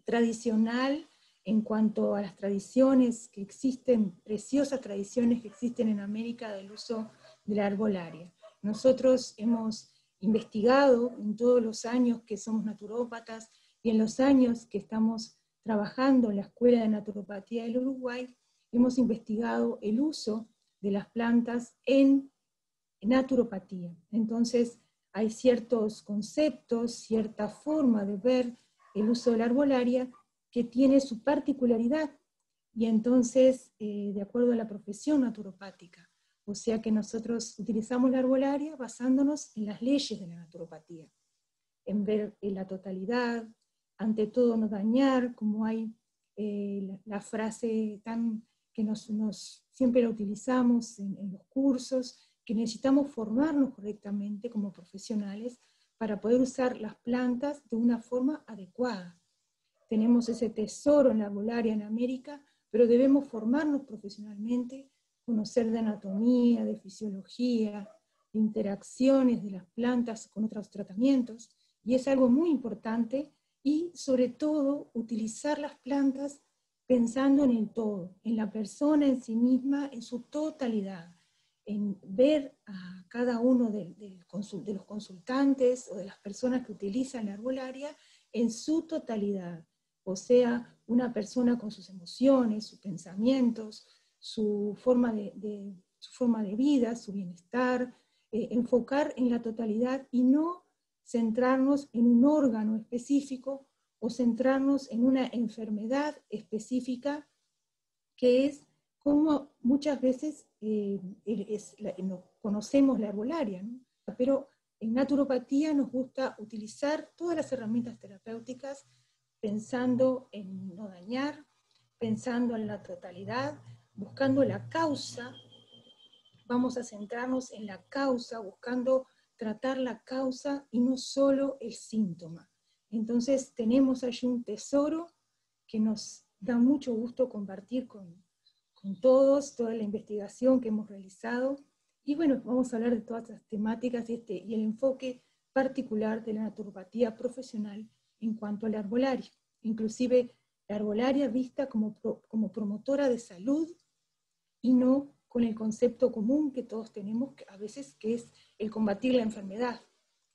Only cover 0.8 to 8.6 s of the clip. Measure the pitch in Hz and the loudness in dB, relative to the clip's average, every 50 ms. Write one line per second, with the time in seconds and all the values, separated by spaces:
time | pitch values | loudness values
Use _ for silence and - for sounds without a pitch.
0.8 | 262 269 285 311 - - _ _ _ _ _ _ _ - 220 214 214 - 220 220 | 0 0 -2 -2 -6 -12 _ _ _ _ _ _ _ -2 0 0 0 0 0 2
1.8 | 220 208 214 220 214 208 208 202 202 185 - - 196 196 202 196 - - - 254 | 2 2 2 0 0 0 0 -2 -4 -6 -8 -6 -4 -4 -4 -4 -6 0 4 4
2.8 | 269 269 269 254 254 240 233 - - - _ 202 196 - - - - 262 254 - | 6 8 6 6 6 4 0 -4 -10 -16 _ -14 -14 -14 -8 -4 -4 -4 -4 0
3.8 | _ 262 240 220 208 185 - - _ 214 214 208 - - 269 285 277 277 277 - | _ 2 4 4 2 0 -2 -8 _ -8 -8 -8 -4 -2 0 0 0 0 -2 -6
4.8 | - 202 202 202 202 - - 247 240 233 240 240 - 208 - - 247 233 240 - | -6 -8 -8 -8 -8 -4 0 2 2 2 2 0 -2 -10 -10 -6 -6 -4 -2 -2
5.8 | 233 220 214 202 196 202 208 220 226 233 233 - 240 220 202 196 196 196 214 214 | 0 0 0 -2 -4 -6 -6 -6 -6 -8 -8 -8 -10 -10 -10 -10 -12 -14 -16 -14
6.8 | - - 233 220 220 - - _ - - - _ _ 208 208 208 202 202 202 196 | -8 -6 -6 -6 -6 -10 -14 _ -20 -20 -20 _ _ -2 0 0 0 0 0 0
7.8 | 220 214 196 180 170 165 - 156 175 180 _ _ - - _ _ | 0 0 0 -2 -6 -10 -14 -16 -18 -20 _ _ -20 -20 _ _